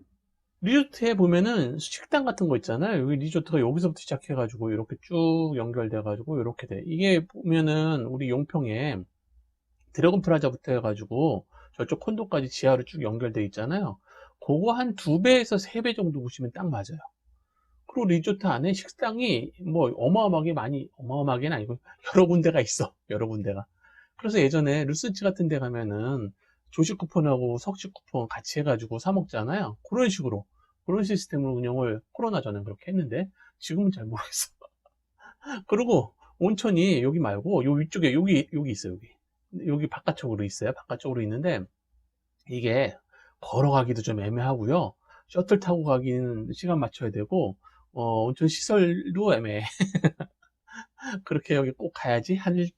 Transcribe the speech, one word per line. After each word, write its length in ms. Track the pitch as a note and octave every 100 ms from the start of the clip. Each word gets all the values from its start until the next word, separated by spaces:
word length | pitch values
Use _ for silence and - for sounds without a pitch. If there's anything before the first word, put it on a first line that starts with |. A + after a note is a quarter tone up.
| - _ _ _ _ _
리조트에 540 | F#3 C#4 C#4 - A#3 G3+
보면은 600 | F3 F3 G#3+ A3+ B2 D#3
식당 460 | - - - D4 B3+
같은 220 | - F3
거 80 | B2+
있잖아요. 440 | - A#2 G3+ F3+
여기 140 | C3 C#3+
리조트가 420 | D#3 E3 D#3+ D#3+
여기서부터 400 | B2 D#3+ F3 D#3
시작해가지고 720 | - C3+ - C3 A2+ A2+ A2+
이렇게 240 | G#2+ A2 B2
쭉 520 | - E3+ E3 E3 D#3+ C3
연결돼가지고 840 | A#2 A#2+ A2 A2 G#2 G#2 C#3 D3
이렇게 280 | A#2 - B2+
돼. 140 | G2 F3+
이게 400 | D#3+ G3 F3 E3+
보면은 800 | - F3 D#3+ D#3 D#3 D#3 D3 A#2
우리 240 | C3 C3
용평에 680 | B2+ D3 D#3+ B2 A2 D3 G2 F2+ _ _ _ _ _ _ _ _
드래곤 280 | - E3 G3
프라자부터 500 | F3 D#3+ C#3+ B2 -
해가지고 720 | B2 A2+ G#2 G#2 A#2 D#3 G2+ - - - -
저쪽 240 | A#2+ D#3
콘도까지 480 | - A3 G3+ D3+ C3
지하로 340 | - C3+ B2+ B2
쭉 160 | E3
연결돼 420 | A2+ A2+ A#2+ A2 G2+
있잖아요. 520 | G#2+ A#2 F#3+ D#3 F#2+ _ - - _
그거 340 | - D3+ G#3+
한 220 | A#3+ B3 G3
두 260 | D#3 E3
배에서 360 | A#3+ B3+ A#3 G3
세 240 | - A3+
배 120 | A#3
정도 280 | A3+ F3 C#3+
보시면 300 | B2 - B2
딱 160 | E3+ F3+
맞아요. 300 | A#2 G2 D#3+ - _ _ _ _ _ _ _ -
그리고 180 | C4 G3+
리조트 400 | E3+ G#3 G3+ F#3
안에 260 | A#2+ E3+
식당이 800 | F#3+ - - A#3 A3+ B3 B2 - - F3
뭐 260 | E3 B2 -
어마어마하게 560 | A#2+ G#3+ G#3 E3 D#3+
많이, 360 | D3+ A2+ C#3+ - -
어마어마하게는 580 | A#2+ C#3+ C#3 B2 D3 C#3
아니고 220 | G#2+ B2 - - - G3
여러 120 | E3+
군데가 340 | F3 E3 D#3+
있어. 320 | A2+ - C3 - -
여러 180 | G#2+ A2+
군데가. 380 | G#2+ G2+ G2 - _ _ _ _ -
그래서 220 | A3 G#3
예전에 460 | C3+ D#3 D3 D3 C#3
루스치 380 | D3+ A#3+ G3
같은 240 | G3+ F#3+ E3
데 120 | D3
가면은 720 | B2 A#2+ G#2+ G#2 B2 C3+ G2+ - _ _ _
조식 260 | - D#3+ F#3+
쿠폰하고 600 | E3 F3 D3+ B2+ B2 A#2+
석식 340 | - F#3+ G3
쿠폰 340 | - _ C3 A2+
같이 320 | - - D3+
해가지고 400 | D3 A#2 A2+ A#2
사 120 | F#3
먹잖아요. 640 | G3 - A2+ A2+ G3 C3 G#2 -
그런 200 | B3 B3
식으로, 360 | F#3+ C3 G2+ - _ _ _ -
그런 180 | G3+
시스템으로 500 | G3 F#3+ - D3 C3+ B2
운영을 460 | B2 B2+ A#2+ A2 -
코로나 300 | - A3+ F3+
전엔 220 | A2 G2+
그렇게 280 | G2+ G2 -
했는데 380 | F#3+ C3 B2+ F#3+ - _ _
지금은 320 | - E3 G3
잘 140 | F#3+ A2
모르겠어. 460 | A#2 - - - _ - _ _ _ _ _ - -
<laughs> 280 | C#4+ A#3+ -
그리고 460 | G#3 A#3+ E3+ G#2+ _ - -
온천이 640 | F3+ G3+ A3+ E3+ F#3+ C#3+
여기 160 | B2+ E3
말고 440 | A#2+ G2+ E3 F3+ C3
요 80 |
위쪽에 400 | C#3+ D#3 G3 D#3
여기, 360 | C#3 F#3+ D3 -
여기 180 | D3+ C#3+
있어요. 220 | G#2+ F2+
여기. 140 | F2+ - _ _ _ _ F3+ E3+
여기 200 | D3 D3+
바깥쪽으로 560 | - - D3+ C3 G#2 G2+
있어요. 280 | - A2
바깥쪽으로 480 | - - B2 C#3 B2
있는데 380 | G#2+ A#2+ F3 A#2+ F#2+ _ _ _ _ _ _ _ -
이게 460 | B2 A#2 B2 A#2 - _ _ _ _
걸어가기도 600 | - A#2 C#3+ C#3 A#2+ A2+
좀 180 | A#2 G#2+
애매하고요. 720 | G2+ A#2+ C3 B2+ G#2+ C#3 G#2 - _ - _
셔틀 320 | F3+ F#3 G3+
타고 240 | F#3 F3
가기는 680 | D3+ B2+ C3 B2 B2 A2+ A2+
시간 260 | - F3 D#3+
맞춰야 320 | A#2 - A#2
되고, 440 | G2 G#2 F#3 F#3+ F#3+ _ _ _
어, 300 | - A#2 A2+ A#2
온천 220 | C3 D#3+
시설도 840 | - - G#3 F3 F3+ - F3+ G#3 A#2
애매해. 280 | A2 G#2
<laughs> 1600 | A2 - F#3+ - D#3 - - _ _ _ _ A3 - - B3+ G3 -
그렇게 300 | D#3 - D3
여기 160 | C3
꼭 200 | - F#3+
가야지 420 | - B2+ A#2+ - F#3+
할 200 | F#3+ F3+ F3